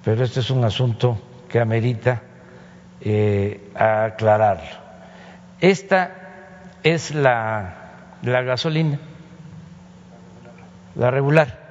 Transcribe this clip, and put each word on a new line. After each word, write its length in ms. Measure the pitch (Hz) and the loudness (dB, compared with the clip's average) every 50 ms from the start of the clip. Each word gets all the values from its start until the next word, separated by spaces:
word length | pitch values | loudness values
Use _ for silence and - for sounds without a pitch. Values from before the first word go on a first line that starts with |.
| - | 0
pero 180 | 113 110 113 | 0 0 0
este 180 | 127 120 - 135 | 0 -2 -2 -4
es 100 | 117 - | -2 -2
un 140 | 131 131 120 | 0 0 0
asunto 560 | 110 95 - 127 123 110 - - 123 117 98 - - - - - - | 0 0 0 -2 -2 0 0 0 0 0 -2 -8 -16 -20 -20 -18 -2
que 100 | - 117 | 0 0
amerita, 640 | 117 110 113 113 110 123 123 107 - 127 123 117 - - - - - - - - - - - - - - - - | 0 2 0 0 0 0 -2 0 0 -2 -2 -2 -8 -16 -20 -20 -20 -20 -20 -20 -20 -20 -20 -20 -20 -20 -20 -10
eh, 720 | - 107 107 104 104 104 104 101 98 104 104 - - - - | -4 -2 0 2 2 2 2 0 -2 -2 -6 -10 -18 -18 -4
aclararlo. 1040 | - 107 110 110 107 110 113 110 - 110 107 104 107 107 104 95 85 - - - - - - - - - - - - - - - - - - - - | 0 0 2 2 2 0 -2 -4 0 4 4 4 6 4 2 2 -2 -6 -16 -18 -18 -20 -20 -20 -20 -20 -20 -20 -20 -20 -20 -20 -20 -20 -20 -6 2
Esta 1080 | 165 185 196 190 - - 202 185 180 - - - - - - - - - - - - - - - - | 2 2 2 2 0 0 0 0 0 -2 -8 -18 -20 -20 -20 -20 -20 -20 -20 -20 -20 -20 -20 0 2
es 280 | 156 170 156 - - | 2 2 2 -2 -4
la, 1000 | 147 151 139 131 120 117 110 110 110 107 98 92 85 - - - - - - - - - | -2 2 4 4 4 2 -2 -4 -4 -6 -6 -8 -12 -16 -20 -20 -20 -20 -20 -20 -18 -8
la 200 | - 120 127 127 | -4 -2 0 0
gasolina, 580 | 127 127 127 123 - 160 156 156 160 151 143 139 - - - - - - - - - - - - - - - - - - - - - - - - - - - - - - - - - - - - - - - | 0 -2 -4 -2 -2 -2 0 0 0 0 -2 -4 -8 -16 -20 -20 -20 -20 -20 -20 -20 -20 -20 -20 -20 -20 -20 -20 -20 -20 -20 -20 -20 -20 -20 -20 -20 -20 -20 -20 -20 -20 -20 -20 -20 -20 -20 -20 -20 -14 -4
la 160 | - 120 123 | 0 0 2
regular. 560 | 127 139 139 139 151 160 151 131 - - - - | 2 2 0 4 4 4 2 2 -4 -16 -20 -20